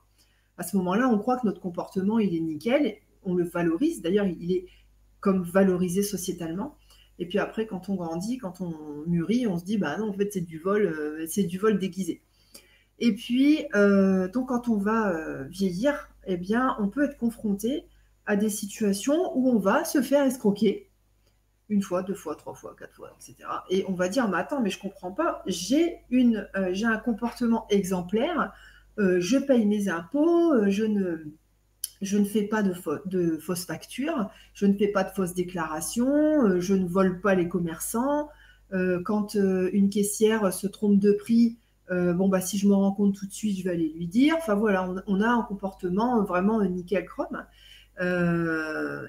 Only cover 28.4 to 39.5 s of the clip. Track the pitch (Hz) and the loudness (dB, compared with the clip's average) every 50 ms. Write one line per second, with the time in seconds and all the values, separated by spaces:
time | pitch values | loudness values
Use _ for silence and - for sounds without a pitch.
28.4 | 190 - - - - - - - _ _ - - 208 185 180 180 175 180 254 269 | -4 -4 -6 -14 -20 -20 -20 -20 _ _ -4 0 2 2 2 2 2 2 2 2
29.4 | 277 277 262 240 214 208 208 208 202 190 165 165 175 - - 285 302 339 339 339 | 4 4 4 4 4 4 2 0 0 -2 -4 -4 -6 -4 0 2 4 4 4 4
30.4 | 339 330 302 233 208 202 196 202 220 220 214 202 190 180 165 160 160 151 151 - | 4 4 4 4 4 2 2 2 0 0 0 0 0 -2 -4 -6 -8 -12 -18 -18
31.4 | _ _ _ _ _ _ _ _ - - - - 196 190 196 208 202 202 - 220 | _ _ _ _ _ _ _ _ -14 -12 -10 -8 -6 -2 2 2 2 2 0 -2
32.4 | 208 208 226 214 202 190 175 175 - 160 147 135 - 185 185 185 175 170 160 151 | -2 0 -2 0 0 0 -2 -2 -4 -6 -6 -6 -6 -4 -2 0 0 0 0 -2
33.4 | - - 180 175 - - 156 - - - - - 269 320 339 277 202 - - - | -4 -6 -6 -6 -6 -8 -10 -10 -10 -14 -8 -6 -4 -2 -2 -2 -4 -6 -6 -16
34.4 | - - - - 202 196 196 202 214 196 202 196 190 190 - 202 190 170 175 185 | -20 -18 -6 0 2 2 4 4 2 2 2 0 0 -2 -2 -4 -4 -4 -2 -4
35.4 | 180 175 - 175 160 156 151 160 165 - - 233 240 269 285 294 302 302 311 302 | -6 -4 -4 -6 -6 -4 -6 -6 -6 -6 -2 0 0 2 4 4 4 4 4 4
36.4 | 254 202 180 180 175 190 196 190 185 170 170 196 190 185 180 - - 208 190 185 | 4 4 4 2 2 2 2 0 0 0 2 2 2 2 2 0 0 2 2 2
37.4 | 170 175 - 185 170 165 160 - - - - 226 254 277 294 294 302 302 - _ | 2 0 -2 -2 -4 -4 -6 -6 -8 -6 -4 -2 0 0 0 -2 -2 -4 -10 _
38.4 | - - - _ _ - 190 185 185 185 180 175 180 - 208 214 202 208 - 208 | -20 -20 -20 _ _ -6 -4 -2 0 0 0 -2 0 0 0 0 0 0 0 2
39.4 | 196 190 | 2 2